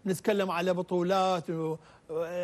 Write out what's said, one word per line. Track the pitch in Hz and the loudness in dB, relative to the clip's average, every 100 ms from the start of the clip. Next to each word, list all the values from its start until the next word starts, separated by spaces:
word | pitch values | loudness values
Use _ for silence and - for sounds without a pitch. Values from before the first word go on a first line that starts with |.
| 196 | -4
نتكلم | 180 - 208 190 | -2 2 2 2
على | 170 180 | 0 0
بطولات | 180 175 180 175 190 185 180 151 | 0 0 0 2 4 4 2 -2
و-، | 165 160 156 - - - 160 165 180 | -4 -4 -6 -12 -20 -8 -6 -4 -4